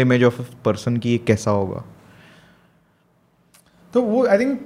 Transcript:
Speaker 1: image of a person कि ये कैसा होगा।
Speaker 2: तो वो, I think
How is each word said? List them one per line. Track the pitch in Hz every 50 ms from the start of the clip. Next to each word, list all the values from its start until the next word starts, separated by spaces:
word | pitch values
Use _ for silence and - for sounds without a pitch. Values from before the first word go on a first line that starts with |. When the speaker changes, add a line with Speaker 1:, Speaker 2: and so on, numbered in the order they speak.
| 131
Speaker 1:
image | 127 123 123 123
of | 120 120
a | - 120 - - - -
person | 110 104 - - 123 120 117
कि | 113 120
ये | 120
कैसा | 110 117 - 110 101 - 107
होगा। | 104 101 98 92 - - - - - - - - - - - - - - _ _ _ _ _ _ _ _ _ _ _ _ _ _ _ _ _ _ _ _ _ _ _ _ _ _ _ _ _ _ -
Speaker 2:
तो | 247
वो, | 247 214 220 262 240
I | 202
think | 196 202 254 269 269 - -